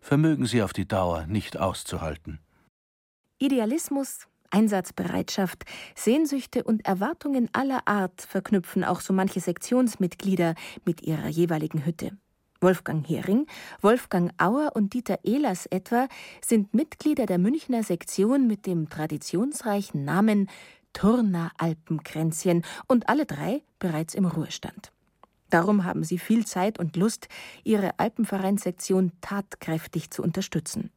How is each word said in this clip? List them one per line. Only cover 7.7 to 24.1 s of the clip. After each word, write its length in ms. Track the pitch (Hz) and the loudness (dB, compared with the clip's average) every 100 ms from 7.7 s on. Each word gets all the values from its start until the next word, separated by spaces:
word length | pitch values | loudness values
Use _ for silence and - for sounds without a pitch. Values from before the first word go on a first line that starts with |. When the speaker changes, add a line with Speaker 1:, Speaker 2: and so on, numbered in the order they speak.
| 254 - | -2 0
Speaker 2:
Art 340 | 208 185 - | 0 0 -4
verknüpfen 640 | - 196 196 202 175 - | -6 -4 2 0 2 -2
auch 160 | - 175 | 0 -2
so 140 | - | 2
manche 260 | 190 196 - | 2 2 0
Sektionsmitglieder 1160 | 175 175 - 247 247 - 180 - 196 185 170 165 - - - | -4 -4 0 2 2 2 -2 -2 0 2 2 0 -8 -6 -4
mit 160 | 170 | -4
ihrer 240 | - 156 147 | -2 -2 -2
jeweiligen 580 | 156 170 160 156 160 139 | 0 2 2 -2 -2 -2
Hütte. 260 | 165 - 196 _ _ _ _ | -4 -8 -10 _ _ _ _
Wolfgang 440 | 180 180 - 156 151 | 4 4 0 -4 -2
Hering, 380 | 147 185 214 302 - - - | -4 2 2 0 -8 -18 2
Wolfgang 500 | 202 247 - 190 175 - | 4 4 2 0 0 2
Auer 340 | 175 254 302 | 2 2 0
und 200 | - 202 | 0 -2
Dieter 260 | 247 - 185 | -2 -4 -4
Ehlers 420 | - 254 285 185 - | 0 0 0 -2 -4
etwa 420 | 185 185 233 262 - - - | -6 0 0 0 -4 -20 -10
sind 300 | - 226 196 | 2 2 4
Mitglieder 520 | 214 311 - 311 294 220 | 0 -2 -2 -2 0 0
der 120 | 180 | 2
Münchner 460 | 185 311 - 240 | 2 0 -2 -2
Sektion 640 | 214 170 - - 202 277 247 | 0 -4 -4 0 2 4 2
mit 180 | 208 - | 0 -2
dem 240 | 175 151 | -2 -2
traditionsreichen 1160 | - 156 151 - 170 254 294 226 202 202 151 139 | -6 -6 -6 -4 -2 -2 -4 -2 -2 -2 -4 -2
Namen 440 | 165 220 208 196 - - - _ | 2 4 4 0 -4 -20 -20 _
Turner 580 | - 202 247 220 175 165 - | 0 4 4 4 0 -4 -2
Alpenkränzchen 1040 | 165 160 _ 160 - 156 160 156 185 175 - - - | -2 -2 _ -6 -4 -2 -2 0 2 2 0 -12 2
und 220 | 254 - | 2 4
alle 160 | 262 302 | 0 0
drei 380 | 143 151 277 _ _ | -4 -4 -4 _ _
bereits 340 | 185 156 165 | -4 -2 -4